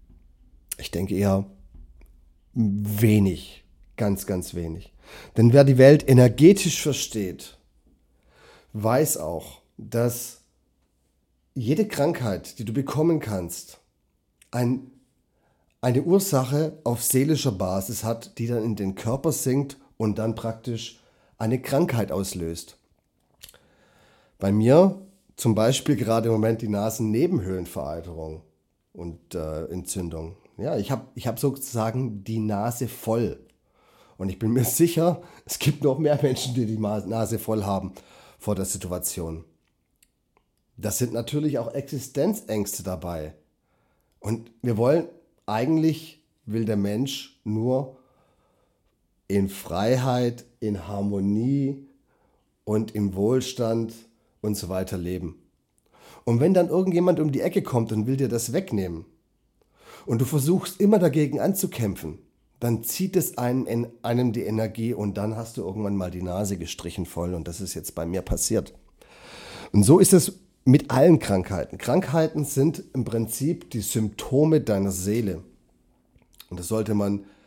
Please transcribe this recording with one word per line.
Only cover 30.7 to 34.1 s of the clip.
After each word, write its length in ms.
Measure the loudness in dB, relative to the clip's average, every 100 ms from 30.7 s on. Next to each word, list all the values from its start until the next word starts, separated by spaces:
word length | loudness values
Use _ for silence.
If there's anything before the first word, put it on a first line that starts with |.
| -4
ich 140 | -2
hab, 200 | -6 -6 -10
ich 120 | -8
hab 120 | -2
sozusagen 840 | -2 -4 -8 -2 -2 -2 -4 -6
die 160 | -6 -4
Nase 480 | -2 -2 -2 -4 -8
voll. 520 | -6 -2 0 0 -4 -16 _ _ _ _ _ _